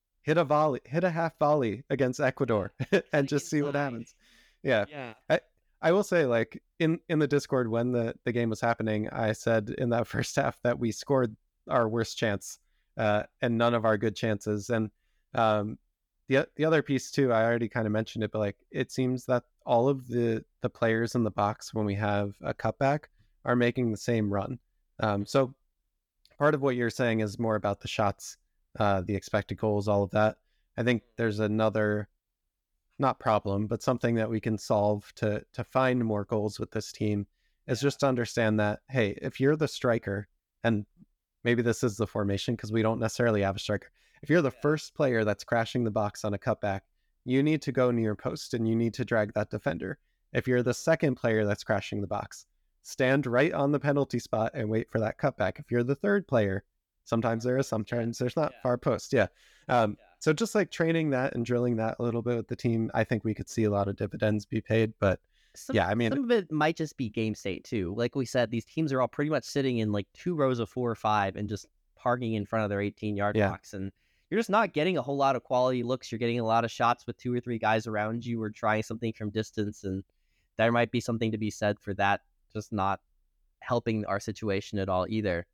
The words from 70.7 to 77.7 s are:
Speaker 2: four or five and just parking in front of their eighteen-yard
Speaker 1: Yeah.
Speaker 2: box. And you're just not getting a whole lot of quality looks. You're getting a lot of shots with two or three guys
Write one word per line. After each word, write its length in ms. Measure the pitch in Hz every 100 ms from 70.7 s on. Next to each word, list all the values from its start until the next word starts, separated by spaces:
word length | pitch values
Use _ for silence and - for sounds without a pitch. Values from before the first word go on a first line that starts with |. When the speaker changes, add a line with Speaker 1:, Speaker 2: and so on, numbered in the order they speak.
Speaker 2:
four 200 | - 123
or 40 |
five 420 | 110 110 107 98 98
and 120 | 104
just 180 | 104 - _ _ _
parking 380 | 123 123 120
in 120 | 110 101
front 180 | 113
of 60 | 107
their 100 | 101
eighteen-yard 560 | 101 - 107 101 101 104
Speaker 1:
Yeah. 140 | 101
Speaker 2:
box. 240 | 85 -
And 180 | 101 95 - _ _ -
you're 80 | 190
just 100 | 226
not 220 | 202 208
getting 240 | 147 165 175
a 60 |
whole 140 | 127 139
lot 200 | 135 127
of 80 |
quality 380 | - 127 127 127
looks. 280 | 120 127 -
You're 80 | 113
getting 220 | 117 120
a 40 |
lot 200 | 110 113
of 60 | 117
shots 360 | - 117 120 -
with 120 | 117
two 160 | 123
or 40 | 123
three 180 | 123 113
guys 280 | 110